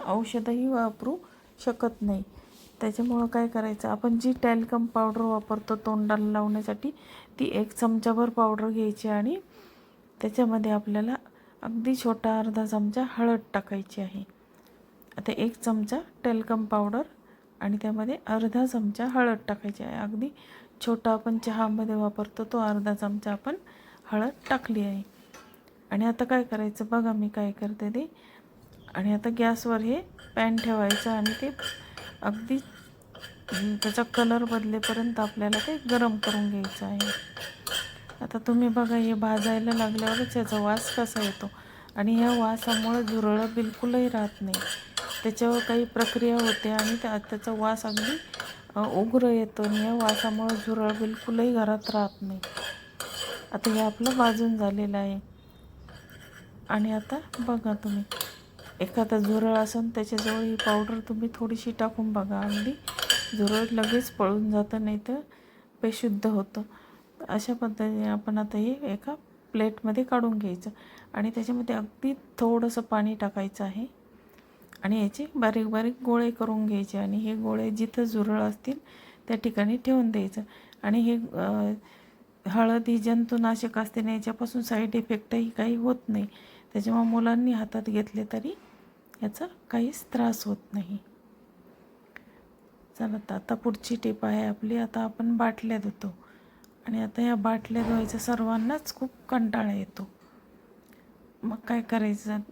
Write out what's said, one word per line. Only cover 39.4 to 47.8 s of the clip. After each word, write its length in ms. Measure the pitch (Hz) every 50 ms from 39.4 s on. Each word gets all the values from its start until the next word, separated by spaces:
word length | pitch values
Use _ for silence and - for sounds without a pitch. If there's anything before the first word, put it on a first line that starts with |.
| 208 226 226 220 220 233 233
लागल्यावरच 640 | 226 226 214 214 220 220 220 226 233 254 247 - 247
याचा 220 | 226 214 220 214
वास 360 | 208 208 214 220 220 - -
कसा 260 | - 233 226 - 226
येतो 280 | 214 196 196 - - 202 - - - - - - - - -
आणि 200 | - 202 214 226
ह्या 240 | 226 233 240 240 240
वासामुळे 640 | 226 220 220 226 - 240 226 220 220 226 233 240 240
झुरळं 420 | 214 220 226 214 214 208 214 220 220 226
बिलकुलही 540 | 233 226 220 220 - - 247 247 247 247 247
राहत 320 | 247 220 208 202 - -
नाही. 140 | 202 190 185 - - - - - - - - - - - - - -
त्याच्यावर 360 | 220 214 - 240 233 233 240
काही 260 | 233 - 233 233 240
प्रक्रिया 500 | 233 - 226 226 226 - 240 240 233 233
होते 340 | 240 233 226 208 - - 214
आणि 260 | 214 220 214 220 233 233
त्या, 160 | - 233 214 208
त्याचा 340 | 208 - - 214 - -
वास 340 | 226 214 214 220 220 220